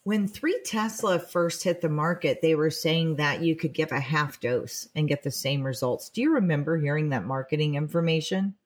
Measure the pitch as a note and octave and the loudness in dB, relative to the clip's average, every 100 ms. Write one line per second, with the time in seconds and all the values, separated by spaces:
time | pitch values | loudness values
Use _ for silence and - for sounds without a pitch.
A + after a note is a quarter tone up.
0 | G3 G#3+ G3 - D#4 A4 - G#3+ A3 A3 | -2 0 0 -2 -2 -2 -2 -2 -2 -2
1 | G#3 F3 - F3 E3+ - F#3 E3+ D#3+ D3+ | 0 0 0 0 0 0 -2 0 0 0
2 | D#3+ F3 D3+ B2+ D#3+ D#3 D#3 D3+ D#3+ E3 | 0 0 0 2 2 4 2 0 0 2
3 | E3 D3 D3 C#3 E3 D#3+ D#3 C#3+ D#3 D3 | 2 0 0 0 0 0 -2 -2 -2 -2
4 | C3 D3+ D3 - A#2+ B2 B2 - - D#3 | 0 0 -2 -2 -2 0 -2 -8 -8 -2
5 | D3+ C#3+ C#3 - C3+ C#3 C3+ B2 B2+ A#2 | 0 0 -2 -4 -2 0 -2 -2 0 -2
6 | - - D4 D4 F#3 D3 D3 E3 C#3+ D3+ | -4 -2 2 4 4 2 2 0 2 2
7 | D3+ B2+ F#2+ C3+ C3 D3+ D3+ C#3+ D3+ E3+ | 0 0 -2 -4 -2 -2 0 0 0 2
8 | E3 D#3+ D#3 F#3 G3 - | 2 2 0 0 -2 -4